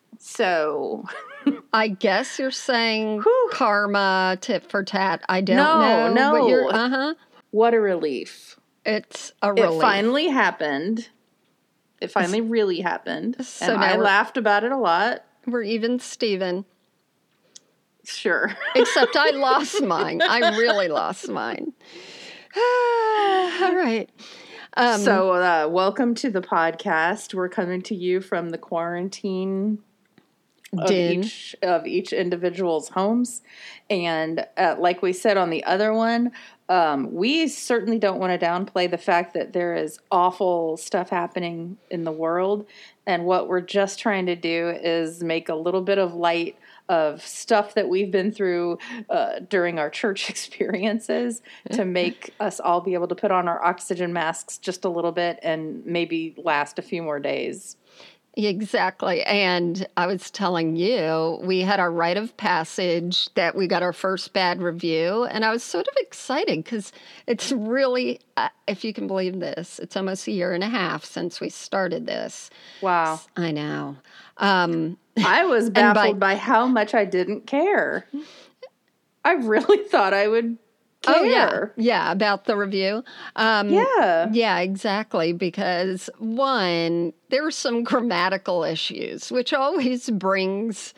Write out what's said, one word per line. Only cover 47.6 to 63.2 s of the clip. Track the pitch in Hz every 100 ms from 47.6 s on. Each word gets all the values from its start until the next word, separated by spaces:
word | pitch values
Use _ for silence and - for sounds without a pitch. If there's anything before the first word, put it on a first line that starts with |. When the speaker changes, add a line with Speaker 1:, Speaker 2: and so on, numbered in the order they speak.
| 208
Speaker 1:
that | 220 190
we've | 185 196
been | 190 190
through, | 214 190 175 175 170 - 240 214
uh, | 175 110 - -
during | 196 175 170
our | 151
church | - 220 190 -
<laughs> | - - - -
experiences | 196 214 220 - 240 240 226 - - -
to | 226 185
Speaker 2:
<laughs> | 180
Speaker 1:
make | 180 - - -
us | 208 -
all | 170 175
be | 185
able | 180 175
to | 180
put | 208
on | 185 175
our | 165
oxygen | 175 175 - 175 175
masks | 175 160 165 - -
just | - 185 190
a |
little | 170 170
bit | 170 175 165
and | 165 160 156 156 156
maybe | 170 165 165 160 151
last | 165 147 143 -
a |
few | - 175
more | 165 143
days. | 139 135 131 185 - - _ - - _ _ -
Speaker 2:
Exactly. | 208 190 208 220 180 - 190 175
And | - 208 190 180 175 185 190 -
I | 180
was | 185 -
telling | - 196 175 165 160
you, | 185 247 156 160 160 160
we | 180 185
had | 185 196
our | 175
rite | 170 170 185
of | 226 -
passage | 185 175 160 - 180 170 175 180